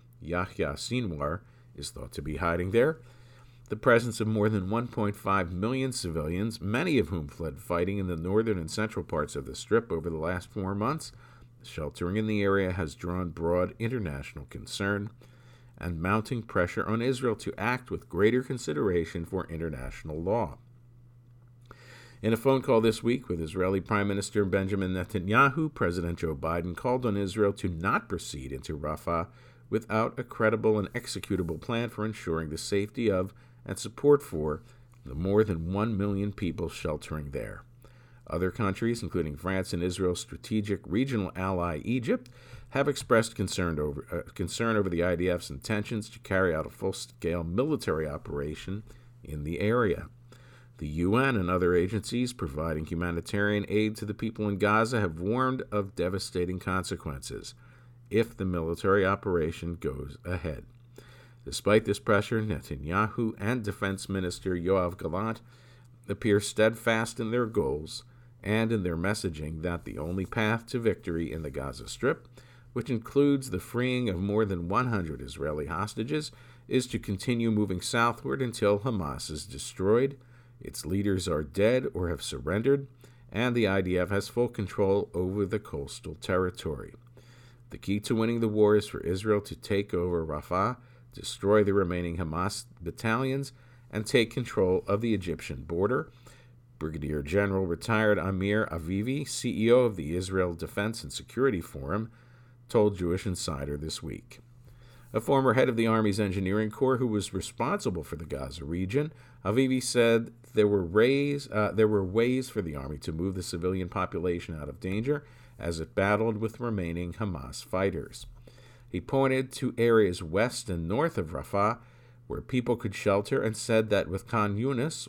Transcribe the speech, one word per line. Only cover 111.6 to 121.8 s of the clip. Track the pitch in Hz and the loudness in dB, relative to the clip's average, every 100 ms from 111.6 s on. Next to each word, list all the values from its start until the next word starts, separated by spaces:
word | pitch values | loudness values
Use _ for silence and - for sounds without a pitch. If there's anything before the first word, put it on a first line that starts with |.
| 104 | 2
there | 98 107 | 4 6
were | 107 | 6
ways | 95 101 120 127 127 | 2 2 4 2 0
for | 113 | -4
the | 87 | -4
Army | 73 67 73 | -4 -6 -6
to | - | -6
move | 80 95 92 | -2 -2 -2
the | |
civilian | 87 87 90 95 90 | -4 -2 -2 -2 -2
population | 98 92 90 87 87 82 80 | -2 -2 -2 0 0 -2 -8
out | 71 | -8
of | 71 | -6
danger | 92 98 123 147 - - - - | -4 -2 0 -2 -4 -20 -20 -8
as | 85 82 | -6 -4
it | 80 | -4
battled | - 98 104 113 107 | 2 4 4 2 0
with | 110 - | -2 -4
remaining | 120 107 87 85 87 | -4 -2 -2 -4 -6
Hamas | - 107 82 65 - | -4 -4 -4 -8 -12
fighters. | - 92 98 85 - - - - - - - - - | -4 0 0 0 -6 -12 -16 -18 -20 -20 -20 -20 -8
He | 92 | -8
pointed | - 139 135 131 131 | -2 2 4 2 -2
to | - 127 - | -4 -2 2
areas | 117 113 101 87 | 6 8 6 4
west | 82 90 120 - - | -2 2 2 0 -4
and | 85 82 | -4 0
north | 110 165 139 | 0 0 0
of | 82 | -4
Rafah | 76 - 98 104 117 | -6 -4 2 2 0